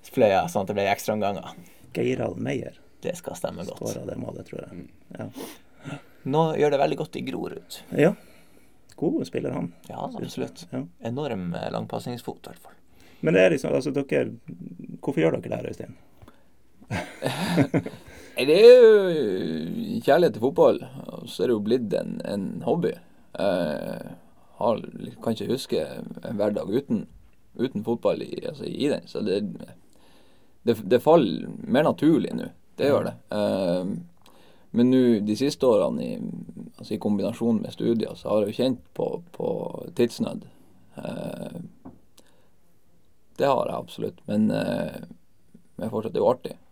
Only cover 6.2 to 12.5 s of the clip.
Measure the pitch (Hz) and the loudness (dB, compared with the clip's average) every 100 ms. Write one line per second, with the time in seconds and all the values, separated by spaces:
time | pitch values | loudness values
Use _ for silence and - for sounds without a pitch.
6.2 | - 156 160 156 147 139 151 143 156 - | -2 2 2 4 2 4 0 0 -6 -8
7.2 | - - - - - - - - 156 220 | -8 -6 -8 -10 -14 -20 -6 4 4 2
8.2 | - - - - - - - - 156 311 | -12 -20 -20 -20 -20 -20 -20 -4 -2 -2
9.2 | - - 135 131 170 - - - - 247 | -4 -6 -4 -6 -8 -12 -18 -10 -10 -8
10.2 | - - 127 - - 127 147 - 117 123 | -10 -8 -8 -10 -12 -10 -10 -10 -8 -6
11.2 | 151 107 90 - - 113 110 117 127 120 | -6 -4 -6 -6 -6 -6 -6 -8 -8 -10
12.2 | - - - | -10 -12 -16